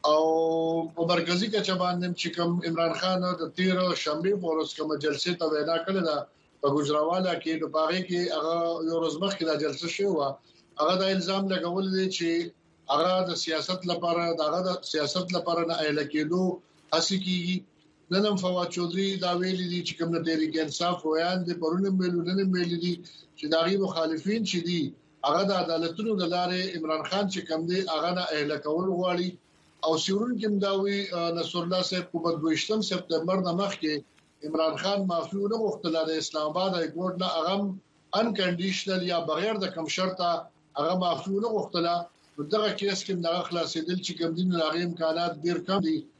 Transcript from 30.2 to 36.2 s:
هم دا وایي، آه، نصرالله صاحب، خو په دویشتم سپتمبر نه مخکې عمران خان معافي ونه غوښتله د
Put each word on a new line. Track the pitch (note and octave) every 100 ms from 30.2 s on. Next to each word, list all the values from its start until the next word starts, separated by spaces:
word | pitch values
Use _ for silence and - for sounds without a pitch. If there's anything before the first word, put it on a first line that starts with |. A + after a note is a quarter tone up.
| A#3+ A3+ G#3+
هم | G3+
دا | G3 G3
وایي، | G3 G3+ F#3+
آه، | F3 E3+
نصرالله | E3+ E3 F3 E3+ F#3
صاحب، | F3+ F3+ F3
خو | E3
په | E3 E3
دویشتم | D#3+ D#3 - A3
سپتمبر | G3 F#3 F3+ E3 E3 F#3+ F3+
نه |
مخکې | F3 G3 G3 D#3 D3+ - _ _ _
عمران | D3+ D#3+ D#3+ D3+
خان | F#3+ G3+ F#3
معافي | E3+ D#3 G3
ونه | G3+ A3+
غوښتله | A3 - E3+ D#3+ D#3+
د | D#3+